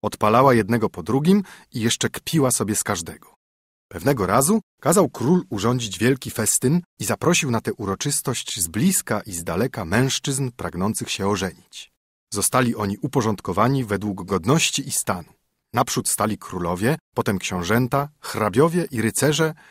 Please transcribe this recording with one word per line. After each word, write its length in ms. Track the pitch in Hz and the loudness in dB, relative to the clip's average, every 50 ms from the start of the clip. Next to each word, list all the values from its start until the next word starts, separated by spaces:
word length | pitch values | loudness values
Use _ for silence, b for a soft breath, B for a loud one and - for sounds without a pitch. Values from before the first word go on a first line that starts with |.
| - | -4
Odpalała 520 | 107 - - - 107 110 120 135 139 123 | -6 -4 0 2 4 6 6 6 6 6
jednego 360 | 117 104 95 117 117 107 98 | 4 4 2 0 0 0 -2
po 120 | - - 82 | -4 -6 -4
drugim 400 | - 113 139 147 170 190 208 185 B B B B B _ | 0 0 2 4 4 4 4 2 B B B B B _
i 80 | 127 | -2
jeszcze 280 | 107 117 - - - 117 | 0 0 0 0 -2 -4
kpiła 420 | - - _ - - 165 135 127 | -4 -4 _ -2 0 2 2 2
sobie 260 | 120 - 113 98 107 | 2 0 -2 -2 -2
z 60 | - - | -2 -2
każdego. 520 | - 104 87 85 82 80 - - - _ _ _ _ _ _ _ _ _ _ _ _ | -2 -2 -4 -4 -10 -14 -16 -20 -20 _ _ _ _ _ _ _ _ _ _ _ _
Pewnego 380 | - 87 80 127 147 123 98 | -12 -2 0 2 2 2 2
razu 340 | 87 98 127 135 151 214 220 - _ _ _ | 4 4 4 4 4 2 0 0 _ _ _
kazał 280 | - 135 170 208 180 131 | 0 2 4 4 4 2
król 360 | _ - 117 127 180 180 - - | _ -2 2 2 2 2 2 -2
urządzić 480 | 123 101 92 113 123 127 117 107 92 92 | -6 0 0 0 0 0 -2 -6 -6 0
wielki 320 | 107 123 143 131 - 120 | 2 2 2 0 -2 -8
festyn 500 | - - 110 104 - - - 127 156 175 175 _ _ _ | -6 -4 -2 0 0 2 2 2 2 2 0 _ _ _
i 60 | - | -4
zaprosił 460 | 98 110 - - - 175 170 - 139 | -4 -2 0 2 2 2 2 2 0
na 100 | 117 113 | -2 -2
tę 140 | - - 104 | -2 -4 -6
uroczystość 840 | - 113 95 98 95 - 147 139 - - - 123 - - - - - | -4 -4 -4 -4 -2 -2 -4 -4 -2 -4 -4 -4 -4 -6 -8 -6 -4
z 80 | 87 82 | -6 -4
bliska 520 | 78 101 135 190 190 - - - 117 104 | -2 2 2 2 2 2 -2 -2 -4 -4
i 120 | - 110 95 | -4 -6 -10
z 120 | 85 85 | -10 -6
daleka 400 | - 82 87 107 - - - 98 | -4 -2 0 -2 -2 -2 -6 -4
mężczyzn 680 | 80 92 113 131 135 - - _ 143 139 131 139 127 - | 0 2 2 2 2 0 -2 _ -4 -2 -2 -4 -4 -6
pragnących 540 | - - 85 - 85 92 104 110 - 117 - | -6 -8 -8 -4 -2 -2 -2 -2 -4 -6 -8
się 180 | - - 98 98 | -6 -2 0 0
ożenić. 640 | 104 95 92 92 - - _ _ - - - _ _ _ _ _ _ _ _ _ - | 0 0 -2 -4 -6 -10 _ _ -20 -20 -20 _ _ _ _ _ _ _ _ _ -6
Zostali 420 | 101 98 - - 127 127 117 - | -2 -2 0 2 2 2 2 0
oni 220 | 107 107 101 101 101 | -2 -4 -4 -4 -4
uporządkowani 840 | - 127 - 143 110 113 104 - - - 90 95 107 123 139 139 127 | -6 -2 -2 0 0 0 -2 -2 -4 -6 0 2 2 4 4 2 0
według 400 | 101 104 95 101 104 98 95 95 | 0 -2 -2 -2 -4 -4 -6 -4
godności 640 | 90 98 92 80 98 139 165 156 - - 254 269 - | -2 -2 0 2 2 2 4 2 0 -2 -2 -4 -2
i 40 | - | -6
stanu. 400 | - - - 101 90 80 - _ _ _ _ _ _ _ _ - | -6 -2 -2 -4 -6 -6 -14 _ _ _ _ _ _ _ _ -2
Naprzód 360 | 117 135 - - 143 - - | 0 0 0 0 -4 -2 -2
stali 300 | - - 107 110 104 - | -2 0 0 -2 -2 -4
królowie, 600 | - - - 90 87 85 90 87 98 120 160 156 _ _ _ | -8 -10 -8 -6 -4 -4 -2 0 0 -2 -2 -2 _ _ _
potem 240 | - 113 - 104 92 | -4 -2 0 -2 -2
książęta, 680 | - - 101 90 87 87 107 120 127 120 - 139 143 147 _ _ | -4 -4 -6 -4 -2 0 2 2 2 2 0 -2 -2 -4 _ _
hrabiowie 680 | - - - 104 107 104 90 117 147 170 165 180 165 - | -14 -10 -4 -2 -2 0 4 4 4 4 4 0 -4 -2
i 120 | 139 113 107 | -4 -2 -2
rycerze, 520 | 110 98 - - 143 151 - 160 160 151 B B B | -2 0 2 2 2 2 2 0 -2 -2 B B B